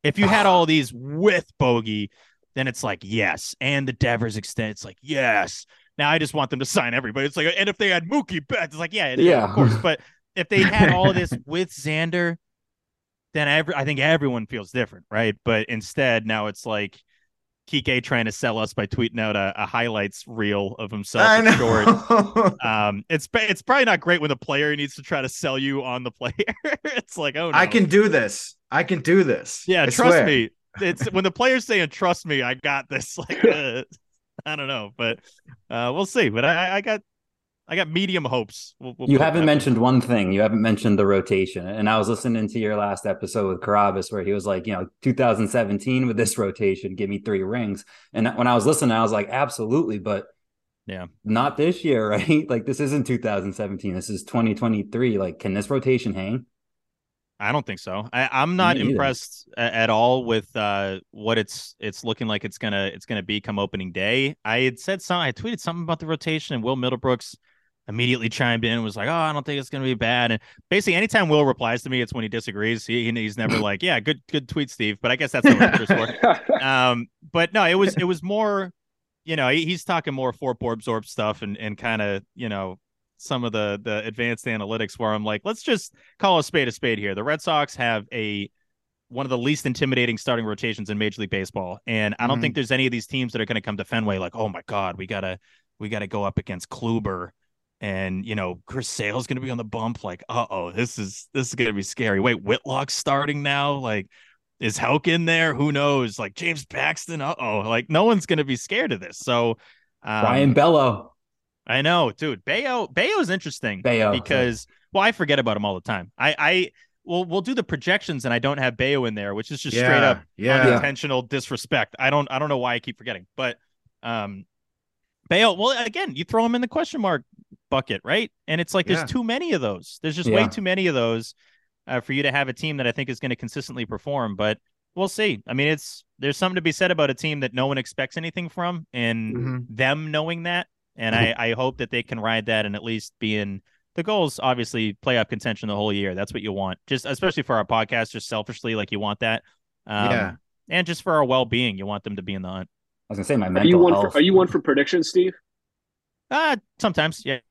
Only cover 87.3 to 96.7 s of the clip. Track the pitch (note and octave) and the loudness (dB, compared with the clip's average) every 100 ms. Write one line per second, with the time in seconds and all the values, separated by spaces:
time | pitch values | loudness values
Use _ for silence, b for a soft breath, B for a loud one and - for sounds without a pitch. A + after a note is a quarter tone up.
87.3 | D3+ - D#3 C#3+ - A#2+ A2 G#2 B2 G#2+ | -4 0 0 0 -2 -2 -2 -4 -6 -4
88.3 | G#2 G2+ _ _ _ _ _ _ B2+ C3+ | -4 -8 _ _ _ _ _ _ -8 -4
89.3 | B2+ B2+ D3+ C3+ A#2+ C#3 B2+ A#2+ A2+ - | -2 0 -2 -2 -2 0 2 2 0 -2
90.3 | A#2 A2 G#2 A#2 G#2+ G2+ G#2 G#2+ G#2 G2+ | -2 -2 -4 -6 -6 -6 -2 -2 -2 -4
91.3 | G2+ F#2+ G#2 F2+ F#2+ - A2+ G#2 G#2+ A#2+ | -4 -4 -6 -8 -10 -4 0 0 0 -2
92.3 | C3 D3+ D3 A#2 C3 C3 A#2+ - C3+ B2 | 0 -2 -4 -2 0 0 -2 -6 -6 -4
93.3 | A2+ G#2+ A2 G#2 G2+ F#2+ A#2 G#2+ F#2+ F2+ | -4 -4 -4 -4 -8 -4 -2 -2 -2 -6
94.3 | A2+ G#2+ F2 - G#2 F#2+ F2 F#2+ G#2 F#2+ | -6 -6 -6 -6 -4 -4 -8 -8 -6 -6
95.3 | F#2 _ _ _ _ G#2 G#2+ G2+ G#2 G2 | -8 _ _ _ _ -8 -6 -6 -4 -4
96.3 | - - F2+ - | -4 -8 -12 -12